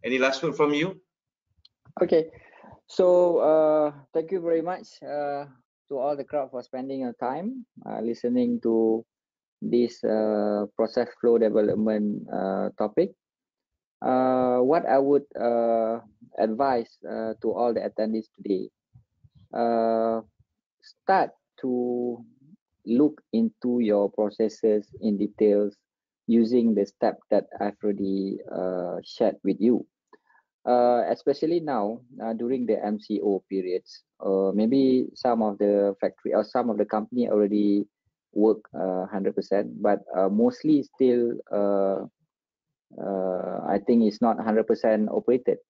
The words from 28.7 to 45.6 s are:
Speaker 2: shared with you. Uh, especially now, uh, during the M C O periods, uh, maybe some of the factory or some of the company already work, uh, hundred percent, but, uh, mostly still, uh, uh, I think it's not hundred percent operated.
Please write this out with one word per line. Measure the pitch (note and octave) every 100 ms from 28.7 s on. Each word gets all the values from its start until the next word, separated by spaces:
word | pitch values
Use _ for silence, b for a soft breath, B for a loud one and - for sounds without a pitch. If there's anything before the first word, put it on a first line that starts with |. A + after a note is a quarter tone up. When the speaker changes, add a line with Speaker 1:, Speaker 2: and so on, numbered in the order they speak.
| F2+ F2+ F2+
Speaker 2:
shared | - - A2 -
with | G2 F#2+
you. | A2 A#2 - _ _ b b b b _ -
Uh, | B2 B2 A#2+ A2
especially | A#2 - - D#3+ E3+
now, | D3+ B2+ G2+ A#2+ - -
uh, | A2
during | A2+ A#2+ C3 A#2
the | G#2+
M | G#2 G#2+
C | - G#2+
O | G#2 F#2+ _
periods, | F#2+ F2+ F2+ _ - _ _
uh, | G#2 F#2+ G2 F#2+
maybe | A2 C3+ C3 B2+ -
some | - B2+ A#2
of | G#2+ G2
the | G#2 G2+ G2+ G2
factory | G2+ - -
or | G2+
some | G#2 B2+ A#2+
of | G#2
the | G#2
company | A2 G#2+ B2 A#2+
already | G#2 G#2 G#2 G#2 G2+ G2+ _ _ _ _
work, | - G#2+ G#2 -
uh, | - F#2 F#2 F#2+
hundred | G2+ G2+ -
percent, | - G2 A#2+ -
but, | G#2 G2+ - -
uh, | F#2+
mostly | G#2 A#2+ B2+ D3+ D3+
still, | - _ B2+ B2 A#2+ - -
uh, | - G2+ G2+ G2 G2 G2 _ _ _ _ _ _ _ _ -
uh, | F2 F#2+ F#2 F#2 F#2 F#2+ -
I | G2 G2+
think | A#2+ A2
it's | G2+
not | A#2+ A2
hundred | A2+ G#2+ A2
percent | A2 A#2 A2 G#2+
operated. | G#2+ G#2+ B2 - -